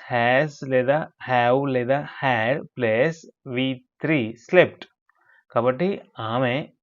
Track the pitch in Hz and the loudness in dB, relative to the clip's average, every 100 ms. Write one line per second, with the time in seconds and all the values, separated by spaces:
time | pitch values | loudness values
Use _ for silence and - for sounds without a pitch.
0 | - 123 117 127 151 147 135 131 127 147 | -6 0 2 2 0 -4 -2 0 2 0
1 | 165 _ - 127 120 131 139 127 120 135 | -2 _ -2 2 4 2 0 -2 0 -2
2 | 147 - 139 120 110 139 - - 120 110 | -4 -6 -2 0 0 -2 -6 -4 0 2
3 | 147 165 - _ 143 123 131 127 - _ | 0 -2 -12 _ -8 -4 -4 -4 -12 _
4 | 147 156 110 110 - 180 151 - - _ | -2 -2 -2 -8 0 4 4 0 -20 _
5 | _ _ _ _ _ 123 120 127 180 202 | _ _ _ _ _ -2 0 0 -2 -4
6 | - - 113 117 131 127 - _ | -10 -10 -4 -2 0 -2 -6 _